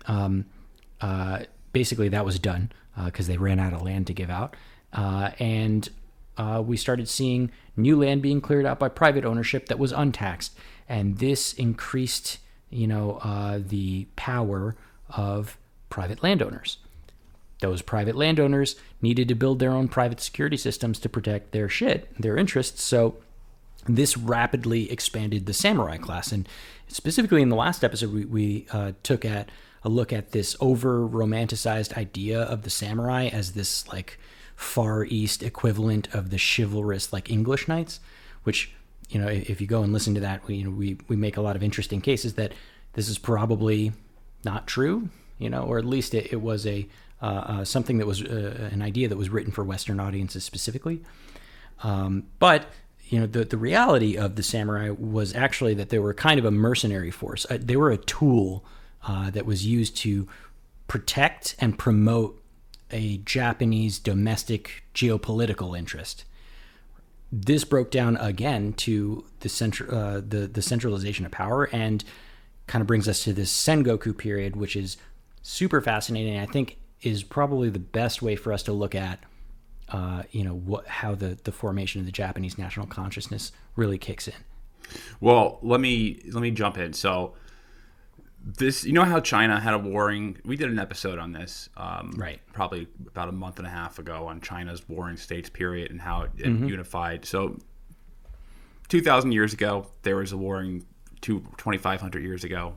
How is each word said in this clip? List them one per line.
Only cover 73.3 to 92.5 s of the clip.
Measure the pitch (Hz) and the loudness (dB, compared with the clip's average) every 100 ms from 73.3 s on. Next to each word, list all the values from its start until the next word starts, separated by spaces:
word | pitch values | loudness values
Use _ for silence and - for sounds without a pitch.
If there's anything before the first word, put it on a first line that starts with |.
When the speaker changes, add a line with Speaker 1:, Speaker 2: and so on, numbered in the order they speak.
Speaker 1:
this | 98 95 | 0 0
Sengoku | - - 156 123 110 110 101 | 0 4 4 4 2 0 -4
period, | 107 101 98 104 | -2 -2 -2 -4
which | 101 101 | -4 -4
is | 95 - - - - - | -6 -8 -16 -20 -20 -20
super | - - 185 147 | -10 -2 4 4
fascinating. | 117 107 - 110 110 104 | 4 0 0 -2 0 -2
I | 104 | -2
think | 143 127 - - - | 0 -2 -6 -20 -6
is | 123 104 | -2 -2
probably | 98 - 143 139 120 | -2 0 0 2 0
the | 98 | 0
best | 90 110 120 - | -2 -2 0 0
way | 117 104 | -2 -2
for | - | -2
us | 101 | -2
to | - | -2
look | 104 101 98 | -2 -2 -2
at, | 95 92 - - - - - - - | -4 -6 -12 -20 -18 -18 -20 -18 -10
uh, | 98 90 90 - | -6 -4 -6 -6
you | 110 | -4
know, | 95 | -4
what, | 90 90 101 - | -4 -4 -6 -6
how | - 110 98 | -6 -4 -2
the, | 95 90 | -4 -6
the | - | -8
formation | - 117 98 95 101 | -6 -2 -2 -2 -4
of | 92 | -6
the | |
Japanese | 92 95 95 92 92 | -4 -4 -4 -6 -6
national | 90 101 101 | -8 -8 -8
consciousness | - 95 104 - 107 - - - - | -8 -8 -8 -8 -8 -10 -14 -10 -2
really | 107 98 | 0 0
kicks | - 90 - | -6 -10 -10
in. | - - - - - - - - - | -12 -16 -18 -20 -20 -18 -16 -16 2
Speaker 2:
Well, | 110 120 101 - | 8 8 8 2
let | 113 123 | 2 4
me, | 131 120 107 76 - | 4 2 0 -2 -8
let | 113 | -2
me | 120 | 0
jump | 110 104 95 | 0 0 0
in. | 87 | -4
So | 76 98 92 90 - - - - - - - - - - - - | -2 0 0 -2 -8 -20 -20 -20 -20 -20 -20 -20 -20 -20 -16 -10
this, | - 131 135 | -2 0 0
you | - | 2
know | 165 180 | 6 6
how | 165 | 4
China | - 107 110 104 | 4 4 4 4
had | 110 | 2
a | 107 | 0
warring, | 101 101 104 104 104 92 | 0 0 0 0 -4 -8
we | - 139 | -6 -4
did | 143 | -2
an | 110 | -2
episode | 95 - 95 87 | -4 -6 -6 -6
on | 82 | -8
this, | 82 87 - - - | -10 -12 -14 -16 -12
um, | 90 85 85 92 | -10 -8 -8 -8
Speaker 1:
Right. | 85 73 - | -8 -10 -12